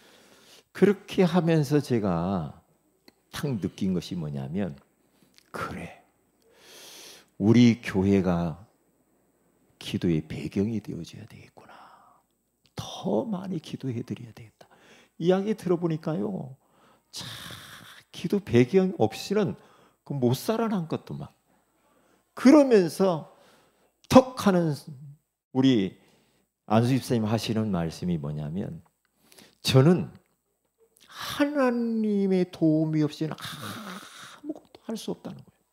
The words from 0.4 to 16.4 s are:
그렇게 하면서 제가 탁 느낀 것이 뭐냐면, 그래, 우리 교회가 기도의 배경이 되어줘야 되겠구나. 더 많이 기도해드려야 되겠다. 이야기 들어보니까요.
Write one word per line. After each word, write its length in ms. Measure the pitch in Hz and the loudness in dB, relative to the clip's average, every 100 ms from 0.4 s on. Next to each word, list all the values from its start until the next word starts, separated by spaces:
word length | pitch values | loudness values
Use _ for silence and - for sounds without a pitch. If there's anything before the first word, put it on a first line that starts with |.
| _ - _ | _ -20 _
그렇게 520 | - 190 202 - - | 2 2 2 -2 0
하면서 560 | 180 180 165 160 135 147 | 2 2 2 2 2 0
제가 800 | 139 120 101 85 87 95 76 - _ _ _ _ _ _ _ | 2 0 0 0 -2 -4 -6 -12 _ _ _ _ _ _ _
탁 280 | - 147 117 | -8 -6 -4
느낀 340 | - - 98 | -6 -4 -2
것이 220 | 90 - 90 | -2 -4 -8
뭐냐면, 600 | 76 69 67 87 92 69 _ _ _ _ _ _ _ | -8 -8 -8 -6 -6 -8 _ _ _ _ _ _ _
그래, 480 | - - 90 - - _ _ _ _ _ _ - - - - - - _ - | -12 -10 -10 -14 -18 _ _ _ _ _ _ -20 -20 -20 -20 -20 -20 _ 0
우리 440 | 98 117 120 113 | 4 6 6 4
교회가 840 | - 98 98 98 92 85 85 80 104 _ _ _ _ _ _ _ _ _ _ - | -2 -2 2 2 2 0 -2 -8 -16 _ _ _ _ _ _ _ _ _ _ -20
기도의 480 | - 104 92 80 - | -8 -4 0 0 -2
배경이 540 | - 73 101 104 110 | -10 -6 -4 -2 -4
되어줘야 440 | - 85 80 - 110 | -8 -12 -14 -16 -20
되겠구나. 480 | 95 - - - - - - _ _ _ _ _ _ _ - | -20 -20 -20 -20 -20 -20 -20 _ _ _ _ _ _ _ -16
더 500 | - - 180 202 247 | -14 -8 -4 -2 -2
많이 340 | 180 190 175 | -6 -6 -8
기도해드려야 720 | - 143 131 117 - 98 117 | -8 -10 -8 -8 -8 -10 -12
되겠다. 340 | - 110 - - _ _ - _ - | -20 -20 -20 -20 _ _ -20 _ -4
이야기 360 | 165 185 202 214 | 0 0 0 -4
들어보니까요. 1000 | 180 170 170 156 - 165 208 185 | -2 0 0 -4 -4 -4 -4 -6